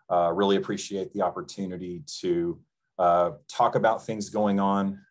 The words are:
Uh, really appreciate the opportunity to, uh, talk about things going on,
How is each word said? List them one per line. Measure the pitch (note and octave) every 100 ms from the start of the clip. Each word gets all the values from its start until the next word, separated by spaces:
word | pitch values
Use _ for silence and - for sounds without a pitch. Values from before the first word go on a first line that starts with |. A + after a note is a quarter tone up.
| -
Uh, | F2 E2+
really | F2 G2+
appreciate | G2 - G2+ - G2 F#2
the | G#2
opportunity | F2+ F#2 F2+ - F#2+ F2+ F2+ F2 D2 -
to, | F#2 E2+ E2+ D#2+ _ _ _ -
uh, | - F2 F2 D2+ -
talk | - A#2
about | A#2+ A2 A2+ -
things | A2 G2+
going | G#2+ G#2 G2
on, | G2 G2 G2 G2 _